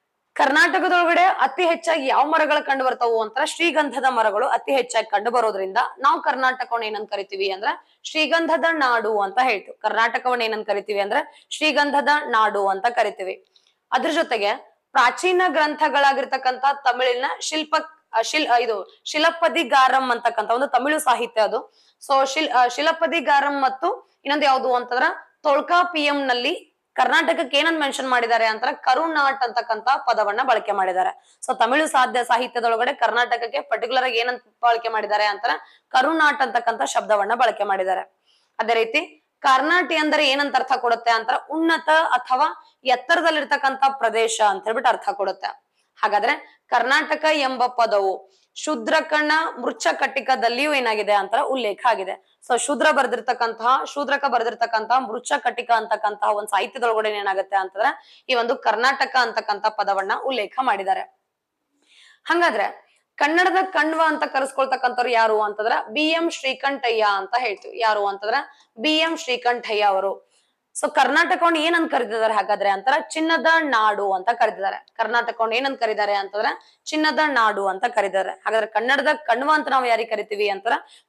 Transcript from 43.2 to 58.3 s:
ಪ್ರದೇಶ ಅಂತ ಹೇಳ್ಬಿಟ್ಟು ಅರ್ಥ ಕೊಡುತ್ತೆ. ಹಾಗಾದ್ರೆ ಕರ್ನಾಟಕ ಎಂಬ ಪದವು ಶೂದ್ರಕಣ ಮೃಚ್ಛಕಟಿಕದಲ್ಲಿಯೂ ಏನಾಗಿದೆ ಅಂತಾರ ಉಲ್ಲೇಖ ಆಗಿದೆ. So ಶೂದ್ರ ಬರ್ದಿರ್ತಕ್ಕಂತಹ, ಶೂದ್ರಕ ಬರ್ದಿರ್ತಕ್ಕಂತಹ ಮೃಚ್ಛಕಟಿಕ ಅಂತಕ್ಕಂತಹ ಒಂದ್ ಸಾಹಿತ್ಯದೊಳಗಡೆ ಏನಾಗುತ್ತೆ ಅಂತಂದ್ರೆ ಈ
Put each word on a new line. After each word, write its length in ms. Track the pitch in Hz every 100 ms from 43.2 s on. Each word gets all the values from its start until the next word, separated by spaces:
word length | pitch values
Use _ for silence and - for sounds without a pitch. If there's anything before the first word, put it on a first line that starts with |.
| 330 302 285 285 277 262 269 269
ಪ್ರದೇಶ 440 | 233 220 226 - 208
ಅಂತ 160 | 190
ಹೇಳ್ಬಿಟ್ಟು 260 | 220 226 247
ಅರ್ಥ 200 | 233 -
ಕೊಡುತ್ತೆ. 380 | 196 196 190 - - _ _ _ -
ಹಾಗಾದ್ರೆ 640 | 214 208 - - - _ _
ಕರ್ನಾಟಕ 560 | 247 233 294 302 302 311
ಎಂಬ 340 | 311 262 254 240
ಪದವು 760 | 240 220 202 196 180 - _ _ -
ಶೂದ್ರಕಣ 760 | 302 262 220 311 311 302 302 311 330 -
ಮೃಚ್ಛಕಟಿಕದಲ್ಲಿಯೂ 1120 | 254 - 339 302 277 277 247 254 226 240 302
ಏನಾಗಿದೆ 400 | 277 240 214 202
ಅಂತಾರ 260 | 208 185 240
ಉಲ್ಲೇಖ 440 | 285 262 214 196 247
ಆಗಿದೆ. 500 | 202 185 - _ _ -
So 120 | 240
ಶೂದ್ರ 280 | - 277 311
ಬರ್ದಿರ್ತಕ್ಕಂತಹ, 920 | 269 247 240 - 233 233 220 233 277 -
ಶೂದ್ರಕ 400 | 285 269 277 277
ಬರ್ದಿರ್ತಕ್ಕಂತಹ 760 | 240 226 - 226 220 208 254
ಮೃಚ್ಛಕಟಿಕ 720 | 233 240 - 285 247 240 233
ಅಂತಕ್ಕಂತಹ 580 | 233 214 214 214 208 214
ಒಂದ್ 200 | 208 208
ಸಾಹಿತ್ಯದೊಳಗಡೆ 600 | 196 208 269 233 220 214
ಏನಾಗುತ್ತೆ 460 | 208 202 190 190 196
ಅಂತಂದ್ರೆ 680 | 190 196 262 - - -
ಈ 60 | -